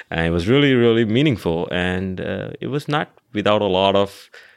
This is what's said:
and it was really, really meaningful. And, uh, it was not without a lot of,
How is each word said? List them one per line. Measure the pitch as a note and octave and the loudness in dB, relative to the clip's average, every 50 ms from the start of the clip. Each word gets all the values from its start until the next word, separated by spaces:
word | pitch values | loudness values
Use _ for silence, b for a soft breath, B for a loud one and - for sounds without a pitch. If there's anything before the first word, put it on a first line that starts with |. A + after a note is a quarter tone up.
| B B D#2+ | B B -4
and | E2 E2 E2+ | -2 -2 0
it | |
was | E2+ E2+ E2+ | 0 0 0
really, | G2+ B2+ C#3+ C#3+ C#3 C3 | 2 2 2 2 2 2
really | A#2+ A#2 A#2 A2+ A#2 A#2 | 4 4 4 4 2 2
meaningful. | G#2 G#2+ B2+ D3+ D#3+ A#2 F#2 - F2 E2 E2+ F2 - - | 0 0 0 2 0 0 -2 -2 -2 -2 -2 -4 -4 -4
And, | F2+ F2+ F#2 F#2 F#2 F#2+ F#2+ F#2 F2+ | -2 -2 -2 -2 -4 -4 -6 -6 -6
uh, | - - F#2+ G2 G2 F#2 - - | -6 -6 -6 -6 -8 -10 -10 -10
it | - A2+ | -8 -6
was | C3 D3 - | -6 -6 -6
not | - D3 D3+ F3 - _ _ _ _ - | -4 -6 -6 -6 -8 _ _ _ _ -6
without | G2+ G2 G#2 G#2 G#2+ G#2 | -2 0 2 2 2 2
a | |
lot | G2 F2+ F#2 G2 G2 G2 | 2 2 4 4 4 4
of, | G2 G2+ G2 - - - - B B B B B | 4 2 0 -2 -12 -20 -20 B B B B B